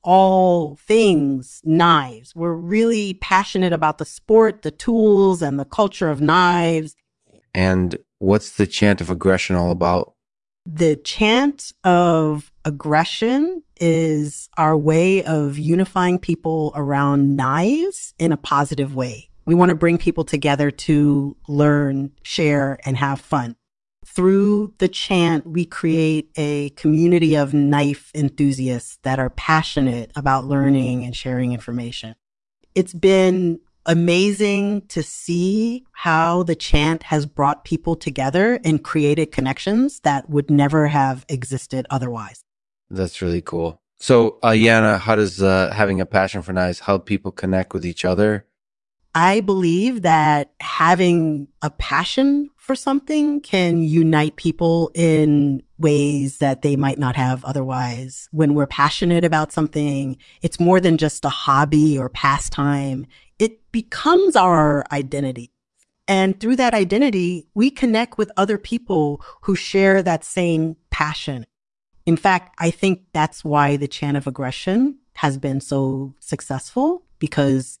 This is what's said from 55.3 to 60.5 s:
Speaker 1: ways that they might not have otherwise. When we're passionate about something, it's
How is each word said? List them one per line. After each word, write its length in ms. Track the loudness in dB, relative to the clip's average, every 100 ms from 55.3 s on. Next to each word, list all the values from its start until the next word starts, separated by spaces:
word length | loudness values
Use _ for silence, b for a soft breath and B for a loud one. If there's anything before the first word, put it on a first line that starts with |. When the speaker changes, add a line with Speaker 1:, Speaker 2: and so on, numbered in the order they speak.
| 4 2 -2 -8 -2
Speaker 1:
ways 600 | 0 2 2 -2 -4 -2
that 220 | -2 0
they 160 | 0 0
might 220 | -2 -2
not 180 | -2 -2
have 280 | -2 -2 -6
otherwise. 800 | -6 -6 -6 -6 -8 -12 -16 -8
When 240 | 0 2
we're 120 | 2 0
passionate 580 | 0 0 0 0 2
about 280 | 2 0 -2
something, 640 | -2 -2 -2 -2 -4 -6 -10 b b
it's 180 | -8